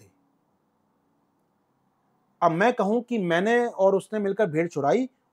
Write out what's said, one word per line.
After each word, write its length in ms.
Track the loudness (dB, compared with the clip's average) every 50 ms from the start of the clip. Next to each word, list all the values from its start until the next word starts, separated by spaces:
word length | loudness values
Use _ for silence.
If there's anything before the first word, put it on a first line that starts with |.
थे। 60 | -20 _ _ _ _ _ _ _ _ _ _ _ _ _ _ _ _ _ _ _ _ _ _ _ _ _ _ _ _ _ _ _ _ _ _ _ _ _ _ _ _ _ _ _ _ _ _ 0
अब 100 | 0 0
मैं 200 | 2 2 2 2
कहूं 280 | 2 0 0 0 -2 -2
कि 160 | -4 -4 -4 -2
मैंने 480 | -2 0 0 0 2 2 2 0 0
और 280 | -2 0 2 2 2 2
उसने 240 | 2 -2 -4 -6 -4
मिलकर 280 | -4 -4 -2 -2 -2
भेड़ 220 | -2 0 -2 -2 -2
चुराई 400 | -4 -2 0 0 2 0 0 -4 _ _ _ _